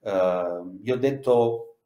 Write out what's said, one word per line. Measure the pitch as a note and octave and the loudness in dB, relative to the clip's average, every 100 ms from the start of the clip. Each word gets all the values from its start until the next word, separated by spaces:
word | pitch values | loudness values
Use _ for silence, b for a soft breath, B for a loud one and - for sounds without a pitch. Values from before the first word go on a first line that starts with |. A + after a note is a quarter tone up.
Eh, | A2 F#2+ F#2 F2+ F2 F2 F2+ F#2+ | -2 0 2 0 -2 -6 -10 -12
gli | G#2+ | -4
ho | B2+ | 0
detto | C3+ C3+ - A#2+ A#2 A#2 - _ | 0 -2 2 4 4 0 -8 _